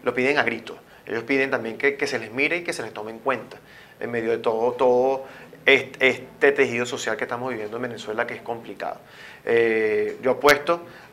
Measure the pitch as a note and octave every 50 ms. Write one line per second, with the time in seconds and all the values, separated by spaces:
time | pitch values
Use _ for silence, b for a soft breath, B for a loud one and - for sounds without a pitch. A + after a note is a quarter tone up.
0 | B B2 A#2+ B2+ B2+ C#3 D3 C#3+ A#2 A#2 A2+ A2+ - - - - - b b b
1 | b b G#2+ A2+ A#2 C3 C#3 C3+ C3+ C3+ C3+ A#2 A2+ A2+ A2 A2 C3+ C#3 C#3 -
2 | C3+ - C3 A2+ A2+ G#2 A2+ C3 C#3+ D#3 E3+ F3 F3 E3+ D#3 - A#2 G#2+ G#2 G#2+
3 | G#2+ A2 A2+ A2+ - C3+ B2+ A2 - - - - - B B B B B B B
4 | A2+ A#2+ A#2+ A#2 A2+ A2+ A#2 A#2 A2+ A#2+ A2+ A2+ A#2 B2 A#2 - C3 B2+ B2 B2
5 | B2+ C3+ C3+ C3+ C3+ B B B B B B B - C3+ C3+ B2+ - - - -
6 | C3 C3 - - - - - - C#3+ C#3 C#3 C#3+ C3 A#2+ A#2 A#2 A#2+ A#2+ C3 A#2
7 | - A#2 A2 - B2 - B2 A#2+ B2 C3 A#2+ G#2+ G#2 G#2 A2+ A#2+ B2+ A#2+ A2+ G2+
8 | - G#2+ G#2+ A#2 A#2+ A#2+ A#2+ - - - A#2+ A2+ A#2 A2 G2 - - - - -
9 | - B B B B B B B B - A#2 A#2 A#2 A2+ A2 A2+ A2 G#2+ G#2+ G#2
10 | G#2+ G#2+ - - - B2+ B2 B2+ C#3+ D3 C#3+ C#3+ - E3+ E3+ E3+ - B B B
11 | B B